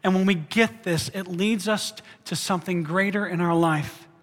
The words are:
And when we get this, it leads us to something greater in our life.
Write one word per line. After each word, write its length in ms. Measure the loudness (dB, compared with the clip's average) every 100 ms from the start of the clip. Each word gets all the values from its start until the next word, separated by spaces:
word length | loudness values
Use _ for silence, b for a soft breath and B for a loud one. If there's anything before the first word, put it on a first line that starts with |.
And 100 | 4
when 100 | 4
we 100 | 4
get 500 | 2 0 2 2 0
this, 260 | -2 -2 -2
it 140 | -8 -8
leads 400 | -2 0 0 0
us 260 | -2 -2 -10 B B -8
to 100 | -6
something 480 | -2 -4 -2 -4
greater 420 | -2 0 0 0 -2
in 140 | 0
our 140 | 2
life. 520 | 4 4 2 -2 -10 -20 -20